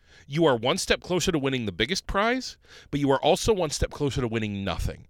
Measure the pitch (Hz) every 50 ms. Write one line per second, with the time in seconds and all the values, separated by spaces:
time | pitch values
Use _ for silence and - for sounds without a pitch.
0 | _ _ - - - - 139 160 170 151 127 117 110 131 170 190 - - - -
1 | - - 180 180 - 190 170 147 131 135 135 127 117 104 87 80 190 - 185 -
2 | - - - 196 208 233 247 262 240 - - - _ _ - - - - - -
3 | 143 135 135 131 - 147 175 - - 233 220 185 170 147 135 - - - - -
4 | 147 139 - 143 123 113 110 113 107 104 101 98 98 98 85 - - - 76 -
5 | -